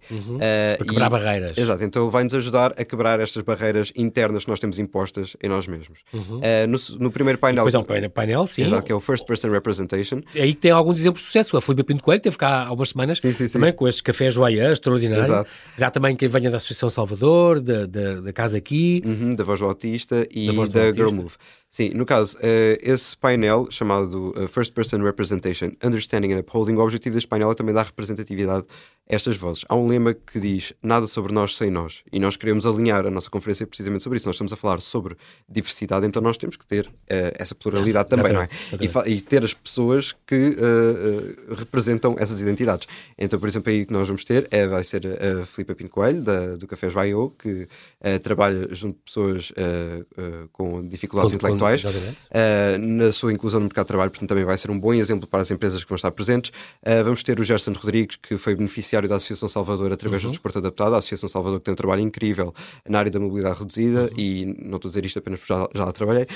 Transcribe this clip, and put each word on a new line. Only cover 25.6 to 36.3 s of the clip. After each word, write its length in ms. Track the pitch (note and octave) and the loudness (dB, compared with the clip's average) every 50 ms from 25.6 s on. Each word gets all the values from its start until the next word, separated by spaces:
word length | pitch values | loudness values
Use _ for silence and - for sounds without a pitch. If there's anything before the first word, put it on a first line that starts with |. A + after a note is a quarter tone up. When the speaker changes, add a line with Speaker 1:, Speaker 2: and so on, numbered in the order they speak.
| F2 F2 - - | -4 -6 -4 -2
Speaker 2:
Understanding 520 | - B2 A#2 A2 G#2+ - - G#2+ G2+ G2 F#2+ | -2 0 0 -2 -2 -2 -2 0 0 0 0
and 60 | F#2+ | -2
Upholding, 340 | F#2 - - A2+ A2 G#2+ A2+ | -2 -2 -2 0 0 2 2
o 80 | A2 | 4
objetivo 320 | A2+ A2 A2+ A2 - B2 A2 | 2 2 2 -2 -4 -2 -2
deste 140 | A#2 - - | -2 -2 -2
painel 200 | A2+ G#2+ G#2+ A2 | 0 0 2 2
é 60 | A2+ | 0
também 180 | - A2+ A2 G#2+ | 0 0 0 2
dar 120 | A2 A2 | 2 0
representatividade 800 | - - - G#2+ G2 G#2+ G2+ G#2+ - G#2 F#2+ G2+ F#2 F#2+ F#2+ F2+ - - - - - _ _ _ - | 0 -4 -10 -8 -8 -8 -8 -8 -8 -4 -2 0 0 0 -2 -4 -6 -14 -20 -20 -20 _ _ _ -2
a 60 | G#2+ | -2
estas 220 | G#2 - B2 A2 | -2 0 -2 -2
vozes. 260 | F#2 F#2 F2 E2 - - - | -2 -4 -6 -6 -6 -4 0
Há 60 | A2 | 0
um 100 | A#2+ A#2+ | 2 2
lema 260 | A#2 A#2+ B2 A#2 A#2 A2+ | 2 2 2 2 0 0
que 240 | - - - - | -2 -6 -10 -6
diz, 360 | A2+ G2 G#2 G2 F#2+ - - - _ - | -4 -2 -2 -2 -2 -4 -8 -12 _ -2
"Nada 240 | A2 A#2+ A#2 A2 | 2 2 2 2
sobre 240 | G#2 - A#2 G2 G2 | 0 -4 -4 -4 0
nós 240 | G#2 G#2+ G2+ G2+ - | 0 0 0 0 -2
sem 160 | - A2+ G2 | -2 -2 -2
nós." 300 | F#2 F2 E2+ D#2+ - - - - | 0 -2 -4 -6 -10 -16 -12 -6
E 80 | - G2 | -2 0
nós 160 | G2 G2 G2 | 0 0 0
queremos 300 | - - A2 G#2+ G#2+ G#2+ | 0 0 0 0 2 2
alinhar 420 | A#2 A2 G#2+ A#2 A2+ G#2 G2+ F#2+ | 0 2 2 2 2 2 2 2
a 20 | G2 | 0
nossa 200 | F#2+ F#2 F2 - | -2 -4 -6 -6
conferência 360 | - G2+ - G#2+ G2+ - A2 | -8 -6 -4 -4 -4 -4 -6
precisamente 380 | - - - G2+ G2+ G2+ F#2+ - | -10 -10 -8 -6 -4 -4 -4 -4
sobre 140 | B2 B2+ | -4 -4
isso. 100 | A2+ - | -4 -2
Nós 80 | G2 F2 | -4 -4
estamos 160 | - A2 F#2+ | -4 -4 -6
a 60 | G#2+ | -6
falar 240 | - - G#2 F#2 F2 | -2 -2 0 0 -2
sobre 340 | - - - A#2+ F2 F2+ F2 - - - - _ _ | -2 -4 -6 -6 -6 -6 -10 -16 -20 -20 -20 _ _
diversidade, 580 | - F#2+ A2 G2 - - - G#2+ F#2 F#2+ G2 G2 | -8 -6 -6 -4 -4 -6 -6 -4 -2 0 0 0
então 160 | G#2+ G2 A#2 | 0 0 0
nós 160 | A2 A#2 | 0 0